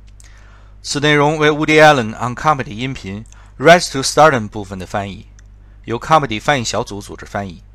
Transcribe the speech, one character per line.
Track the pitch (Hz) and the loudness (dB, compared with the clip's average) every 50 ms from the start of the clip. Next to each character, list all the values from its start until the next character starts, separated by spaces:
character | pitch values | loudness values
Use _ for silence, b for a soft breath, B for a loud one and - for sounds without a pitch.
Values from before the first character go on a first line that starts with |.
| - - - - b b b b b b b b b b b b b | -20 -20 -20 -20 b b b b b b b b b b b b b
此 | - - 143 | -10 -6 -2
内 | 135 151 147 | 0 2 2
容 | 147 143 147 160 156 | 2 2 0 0 0
为 | 151 151 | 0 0
Woody | 156 147 156 147 156 151 | 0 0 0 2 6 8
Allen | 156 151 147 131 113 107 | 8 8 6 4 0 -4
on | 110 - 113 123 120 | -6 -6 -8 -8 -6
Comedy | - - 156 151 131 120 - 101 | -4 -2 -2 -2 -2 -4 -10 -10
音 | 110 127 135 131 | -10 -8 -8 -8
频 | - - 95 98 107 110 - b b b b b b | -10 -10 -12 -12 -12 -12 -16 b b b b b b
《Rise | 135 156 170 180 - - | 6 6 6 6 4 0
to | - 135 131 | -4 -4 -4
Stardom》 | - - 151 151 156 143 120 107 104 | -2 2 4 4 4 4 2 -2 -6
部 | - 107 101 | -10 -12 -12
分 | 95 98 95 | -12 -12 -12
的 | 90 | -10
翻 | - - 104 101 101 | -8 -8 -8 -8 -8
译， | 92 - - - - - - - - - b b b b b | -10 -14 -16 -20 -20 -20 -20 -20 -20 -20 b b b b b
由 | - 113 120 | -8 -8 -6
Comedy | - - 160 156 143 123 110 104 | -2 0 2 2 2 0 -6 -4
翻 | - - 147 131 | -2 -2 -2 0
译 | 110 | -2
小 | - - 104 117 | -4 -4 -6 -6
组 | - 101 101 | -6 -10 -14
组 | 101 - 80 - | -14 -14 -16 -18
织 | - | -14
翻 | - - 104 101 95 | -12 -10 -10 -10 -10
译， | 85 - - - - | -12 -18 -20 -20 -20